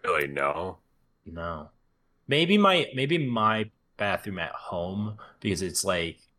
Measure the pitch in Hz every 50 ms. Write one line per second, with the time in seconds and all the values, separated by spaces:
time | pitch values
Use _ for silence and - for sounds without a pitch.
0 | - - - 76 71 69 71 71 69 71 - 85 87 92 92 - _ _ _ _
1 | _ _ _ _ _ 82 82 82 85 85 82 78 73 - _ _ _ _ _ _
2 | _ _ _ _ _ - 139 151 170 170 202 208 202 196 185 175 139 - 135 127
3 | 135 143 170 165 147 123 120 113 110 110 110 110 107 107 - _ _ _ _ -
4 | 104 101 92 - - 107 95 90 82 76 - - - - - 87 85 92 95 101
5 | 104 107 107 - - - - _ - 107 95 82 95 87 78 - - 98 92 87
6 | 85 82 - - _ _ _